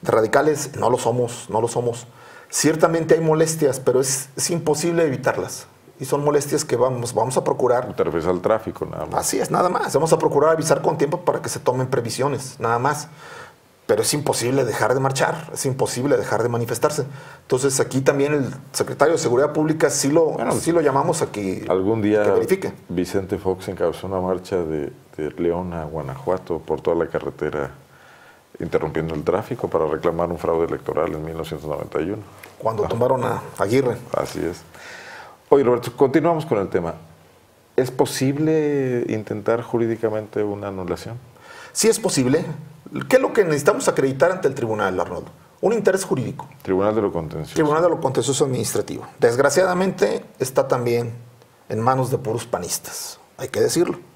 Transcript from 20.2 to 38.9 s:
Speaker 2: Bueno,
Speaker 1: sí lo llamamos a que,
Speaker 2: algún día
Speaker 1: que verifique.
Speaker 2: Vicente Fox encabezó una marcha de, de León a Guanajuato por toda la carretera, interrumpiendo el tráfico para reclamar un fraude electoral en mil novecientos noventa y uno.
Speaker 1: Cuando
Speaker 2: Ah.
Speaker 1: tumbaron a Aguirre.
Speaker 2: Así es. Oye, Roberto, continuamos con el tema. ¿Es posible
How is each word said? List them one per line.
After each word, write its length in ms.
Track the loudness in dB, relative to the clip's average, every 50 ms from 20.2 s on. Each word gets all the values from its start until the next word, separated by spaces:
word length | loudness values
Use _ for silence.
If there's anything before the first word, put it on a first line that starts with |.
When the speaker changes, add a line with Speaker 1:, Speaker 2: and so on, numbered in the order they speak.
| 4
Speaker 2:
Bueno, 260 | 4 2 -2 -2 0 0
Speaker 1:
sí 180 | 0 0 2
lo 100 | 2 4
llamamos 420 | 4 4 2 2 2 2 0 -2 -2
a 100 | -4 -4
que, 340 | -4 -4 -4 -4 -4 -2 -2
Speaker 2:
algún 320 | 0 0 2 0 0 2
día 220 | 2 2 4 4 4
Speaker 1:
que 80 | 4
verifique. 420 | 4 2 4 2 0 0 0 -8 -8 -10 -14 -6
Speaker 2:
Vicente 480 | -4 -4 -4 -2 -2 -4 -2 -2 -6
Fox 300 | -4 -2 -2 -2 -2 -4
encabezó 400 | -8 -4 -2 -2 -2 -2 -4 -8
una 140 | -6 -4 -2
marcha 380 | -2 -2 -2 -4 -4 -4 -4 -2
de, 340 | -2 -2 -4 -4 -4 -6 -10 -14 -20 -20 -10
de 140 | -6 -6 -6 -4 -2
León 340 | -2 0 0 0 -4 -6 -6
a 120 | -8 -8
Guanajuato 760 | -6 -8 -8 -8 -8 -10 -8 -4 -4 -4 -4 -2 -6 -6 -6
por 200 | -4 -4 -6 -2
toda 140 | 0 0 0
la 140 | 0 0 -2
carretera, 640 | -2 -6 -6 -6 -8 -4 -6 -4 -2 -4 -6 -6 -8 -16 -20 _ -20 -20 -20 -20 -20 -20 -20 -20 -20 -20 _ _ _ -10
interrumpiendo 520 | -10 -2 -2 -2 -2 -2 -4 -4 -4 -4 -4
el 100 | -4 -2
tráfico 420 | 0 0 0 -2 -4 -8 -6 -6
para 200 | -2 0 0 0
reclamar 440 | 0 -2 0 0 -2 0 0 -2 -2
un 80 | -2 -4
fraude 280 | -2 0 0 2 0
electoral 460 | 0 -2 -6 -6 -4 -2 -2 -2 -2 -2
en 120 | -6 -8
mil 100 | -8 -8
novecientos 340 | -8 -8 -8 -8 -10 -8 -8
noventa 320 | -6 -6 -8 -6 -4 -4
y 100 | -2 -2
uno. 120 | -4 -8 -10 -16 -20 -20 -20 -20 -20 -6
Speaker 1:
Cuando 260 | -4 -4 -2 -2 -2
Speaker 2:
Ah. 40 | -2
Speaker 1:
tumbaron 360 | 0 0 2 2 2 0 0
a 180 | -2 -4 -4 -8 -12 -6 -4
Aguirre. 380 | -2 2 2 2 2 2 -2 -4 -8 -6 -4
Speaker 2:
Así 220 | -4 -4 -4 -4 -6
es. 240 | -6 -6 -6 -8 -14 -20 -20 -20 -20 -18 -18 -18 -18 -18 -18 -18 -20 -20 -20 _ _ _
Oye, 160 | 4 4 6
Roberto, 260 | 4 2 2 0 -6 0
continuamos 500 | 2 2 4 4 4 4 4 2 0 0
con 120 | -2 0 0
el 100 | 0 0
tema. 260 | 0 -2 -2 -2 -6 -8 -14 -20 -20 -20 -20 -20 _ _ _ _ _ _ _ _ _
¿Es 160 | -2 -2 -2
posible 1120 | 0 0 0 0 0 -2 0 0 0 0 0 2 2 2 2 0 0 0 0 0